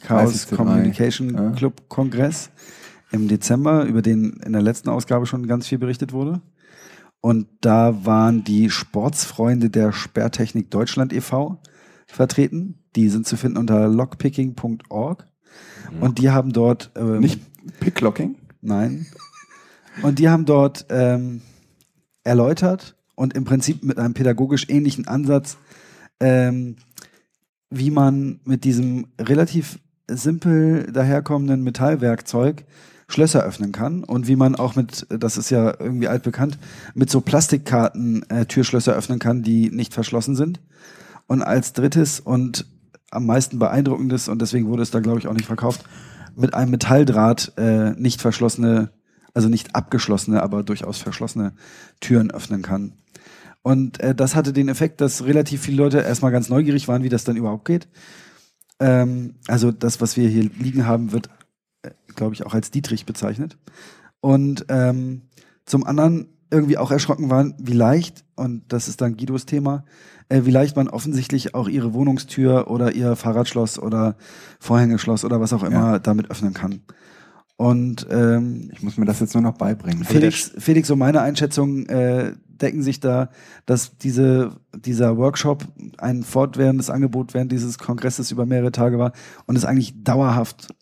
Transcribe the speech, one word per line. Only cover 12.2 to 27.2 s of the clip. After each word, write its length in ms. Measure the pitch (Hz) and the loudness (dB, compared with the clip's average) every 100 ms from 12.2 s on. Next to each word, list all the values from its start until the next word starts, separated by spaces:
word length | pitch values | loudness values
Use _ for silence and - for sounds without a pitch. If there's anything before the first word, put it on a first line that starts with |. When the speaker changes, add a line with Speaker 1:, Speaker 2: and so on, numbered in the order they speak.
| 127 - 139 165 190 - _ - | 0 2 0 -2 -8 -12 _ 0
Speaker 1:
Die 140 | 107 | 2
sind 180 | 107 113 | 2 -2
zu 100 | 117 | -4
finden 200 | 127 110 | -2 -2
unter 300 | 117 107 107 | 0 2 4
lockpicking 680 | 110 - - 139 143 131 120 | 2 0 -2 -4 -2 -4 -4
punkt 340 | 120 113 - | -8 -8 -8
org. 360 | 104 131 180 - _ _ - - - - - | -6 -6 -6 -12 _ _ -20 -20 -20 -16 -2
Speaker 2:
Mhm. 60 | |
Speaker 1:
Und 140 | 127 117 | -2 2
die 120 | 131 | 4
haben 200 | 131 131 | 4 2
dort, 380 | 117 117 120 - - | 2 2 2 -4 -6
ähm, 240 | 113 110 | -2 2
Speaker 2:
Nicht 220 | 135 - - _ - - | 2 2 -8 _ -16 -4
Picklocking? 560 | - - 113 104 180 269 - _ | -4 0 0 0 -4 -8 -18 _
Speaker 1:
Nein. 440 | 110 101 117 143 160 - - - - - _ _ _ - | -4 -2 -2 -4 -10 -18 -20 -20 -20 -20 _ _ _ -4
Und 160 | 143 139 | -2 4
die 100 | 160 | 4
haben 160 | 165 151 | 4 4
dort, 400 | 143 139 139 - | 4 4 0 -6
ähm, 520 | 127 123 123 123 120 - _ _ _ _ _ _ _ | 0 2 0 -4 -10 -14 _ _ _ _ _ _ _
erläutert 720 | 117 120 120 165 180 185 - _ _ - | 0 2 4 2 0 -2 -8 _ _ -4
und 180 | 131 135 | -4 -2
im 100 | 131 | -2
Prinzip 380 | 131 135 - | 0 0 -4
mit 140 | 139 - | -4 -2
einem 160 | 120 | -2
pädagogisch 540 | 117 127 117 135 139 - | 0 0 0 0 -2 0
ähnlichen 380 | 147 147 135 120 | 0 0 -2 -4
Ansatz, 500 | 135 143 143 143 - _ - - - - - | -4 0 0 -2 -12 _ -20 -20 -20 -18 -2
ähm, 560 | 131 127 127 123 123 110 _ - - _ | 2 4 2 0 -6 -12 _ -20 -20 _